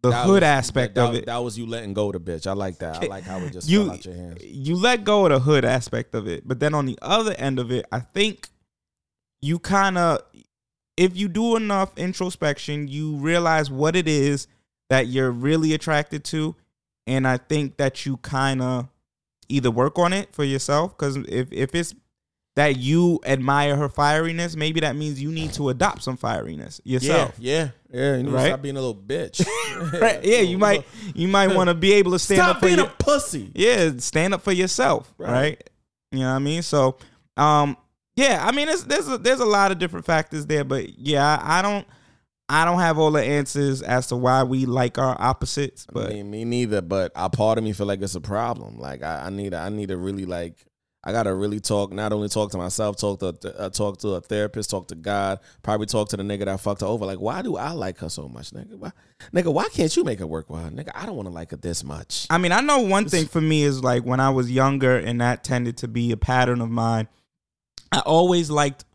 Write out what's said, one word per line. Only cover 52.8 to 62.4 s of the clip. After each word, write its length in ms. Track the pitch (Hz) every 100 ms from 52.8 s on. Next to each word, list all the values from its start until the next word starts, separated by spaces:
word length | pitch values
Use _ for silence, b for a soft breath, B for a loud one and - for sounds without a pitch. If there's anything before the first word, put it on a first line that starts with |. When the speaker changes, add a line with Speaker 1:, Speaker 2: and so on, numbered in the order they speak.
| 107 98
Speaker 2:
talk 220 | 104 98
to, 80 | 92 85 - -
uh, 120 | 98
talk 300 | - 104 98
to 80 | 107 90
a 40 |
therapist, 480 | - 104 104 110 104
talk 200 | 98 87
to 60 |
God, 440 | 82 85 101 98 95 b b
probably 240 | - 107 107
talk 240 | 110 104
to 60 | 98
the 40 |
nigga 220 | 101 101
that 160 | 98 98
fucked 220 | 104 101
her 40 | 98
over. 180 | 113 98
Like, 140 | 95
why 200 | 104 -
do 160 | 247 165
I 140 | 135
like 260 | 165 95 90
her 100 | 80
so 180 | - 69
much, 220 | 58 -
nigga? 260 | - - -
Why, 140 | - - B B B
nigga, 180 | 175 170
why 160 | 151 427
can't 240 | - 156 339
you 80 |
make 160 | 175 104
it 80 | 82
work 220 | 80 78
with 100 | 80
her? 60 | 82
Nigga, 220 | - -
I 120 | - 220
don't 100 | 165
wanna 140 | 95
like 220 | 85 82
her 40 | 76
this 260 | 87 85
much. 420 | 67 76 - - -
Speaker 1:
I 80 |
mean, 160 | 165